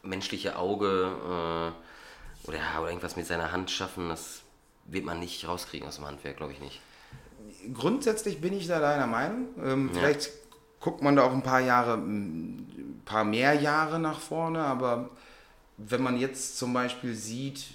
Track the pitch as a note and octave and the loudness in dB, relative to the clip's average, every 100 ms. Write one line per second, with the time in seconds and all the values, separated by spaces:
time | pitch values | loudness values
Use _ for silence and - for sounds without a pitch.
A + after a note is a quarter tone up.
0 | F#2+ F#2+ - F#2+ G2 - F#2 G2+ G2+ F#2+ | -6 -6 -4 -4 -4 0 0 2 4 4
1 | F#2 E2+ D2+ F2+ E2 E2 E2 E2 - - | 2 -2 -4 -2 0 0 -2 -6 -16 -20
2 | - - - - - D#2 D#2+ D#2+ E2 F2 | -20 -18 -16 -14 -8 -4 -4 -2 -4 -4
3 | F2 F2+ E2 E2+ D#2+ F2+ F#2 - F#2 - | -6 -6 -4 -2 -2 -2 -2 -4 -4 -4
4 | E2+ D#2+ - - - _ _ _ - F#2 | -6 -6 -8 -14 -18 _ _ _ -8 -6
5 | E2 E2+ F2 - E2 F2+ - D#2 D2 D2+ | -4 -6 -6 -8 -6 -6 -6 -10 -10 -10
6 | D2 C#2+ C#2+ C2+ D2+ C#2 C#2 - - - | -10 -10 -10 -8 -10 -10 -14 -14 -20 -20
7 | - - - - G#2+ - G#2 A#2 C#3+ C4+ | -20 -20 -20 -20 -20 -14 -12 0 2 4
8 | B3 G#3+ G#3 D3+ E3+ G3 E3+ E3 D3 D3 | 2 2 -2 -2 -2 -2 0 2 4 4
9 | A#2+ A2+ D3 A#3 B3+ - C3 C3+ C3+ F2 | 2 2 0 -2 -6 -4 0 2 2 4
10 | C#3+ C#3+ - - - - _ _ E3+ - | 4 4 -2 -10 -20 -20 _ _ -4 2
11 | C#3 C#3+ B2+ C3 C3 C3 B2+ B2 A#2+ A2+ | 6 8 8 4 4 4 8 6 6 2
12 | - G#2 G2 D#2+ E2 G2 - - C#2+ A#1+ | 0 -2 -4 -6 -8 -10 -12 -12 -12 -14
13 | - G#2+ G#2 A2 C3+ D3 D3 D3+ D3+ E3 | 0 2 4 4 6 6 4 4 2 2
14 | D#3 D3 - D#3 E3 E3 D3 B2 B2+ A#2+ | 0 -2 -4 -2 0 0 0 0 2 0
15 | B2 - - - - - _ - G#2+ B2 | -2 -12 -20 -20 -20 -20 _ -16 -2 0
16 | C3 B2 C3+ C3+ - - B2 B2 B2 - | 2 2 0 -2 -6 -4 -2 0 0 -2
17 | B2 A2 G#2+ A#2 C#3 C3+ - | -6 -6 -6 -6 -6 -8 -14